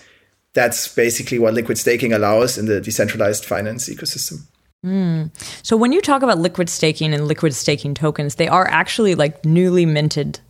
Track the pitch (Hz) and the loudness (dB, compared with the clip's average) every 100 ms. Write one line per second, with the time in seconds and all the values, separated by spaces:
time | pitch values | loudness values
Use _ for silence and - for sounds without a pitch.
0 | - _ _ _ _ - 120 120 - - | -20 _ _ _ _ 0 0 -2 -4 0
1 | 120 117 113 123 113 117 117 123 - 120 | 0 0 -4 0 2 0 -2 -2 0 0
2 | 127 110 104 110 127 127 110 101 110 110 | 0 0 2 2 2 0 -2 -2 -2 -2
3 | 110 110 104 104 - 90 104 120 - - | -2 0 0 -2 -4 -4 -4 -6 -10 -8
4 | 160 - - 151 - _ _ _ 180 190 | -8 -8 -8 -10 -16 _ _ _ -4 0
5 | 180 165 156 - - - - 226 240 320 | 0 0 -4 -8 -16 -14 0 2 4 2
6 | 349 269 254 180 175 175 175 - 160 156 | 2 2 4 2 0 0 -4 0 0 0
7 | 156 147 147 156 165 127 - 147 143 143 | 0 0 0 0 0 0 -2 -2 -4 -2
8 | 156 147 143 - 165 180 185 160 180 - | -2 -2 -4 -2 2 2 4 2 0 2
9 | 214 165 147 156 156 165 185 180 165 151 | 2 2 0 0 2 4 4 4 2 2
10 | 151 - 143 - _ | 0 -2 -4 -8 _